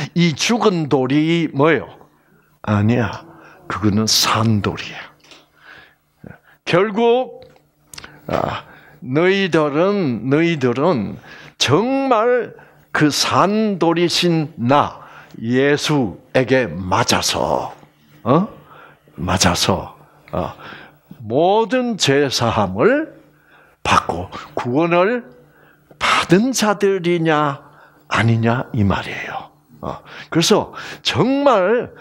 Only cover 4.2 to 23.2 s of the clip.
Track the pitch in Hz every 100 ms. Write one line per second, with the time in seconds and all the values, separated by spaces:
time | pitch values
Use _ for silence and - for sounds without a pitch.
4.2 | - 107 113 104 98 - - - - _
5.2 | _ - _ _ - - - _ _ _
6.2 | - - _ _ - 170 214 202 233 240
7.2 | 247 - - _ _ _ _ - - -
8.2 | - - - - - - - - - 139
9.2 | 180 196 190 160 151 143 185 202 156 113
10.2 | 131 143 170 160 123 120 160 139 95 -
11.2 | - - - _ - 151 240 269 269 226
12.2 | 240 247 208 - - _ _ - 151 -
13.2 | - 123 175 214 220 185 170 165 175 -
14.2 | 175 165 147 - 120 143 107 - - -
15.2 | - - 113 123 139 143 - 147 110 -
16.2 | - 131 123 131 110 80 92 98 - -
17.2 | - 90 71 67 - - - _ _ -
18.2 | - 151 208 - - - - _ _ -
19.2 | 90 92 90 87 - 90 - - - _
20.2 | - 85 85 - - - - _ _ -
21.2 | 107 123 175 214 226 254 247 220 - 139
22.2 | 143 - 117 107 98 95 175 285 311 -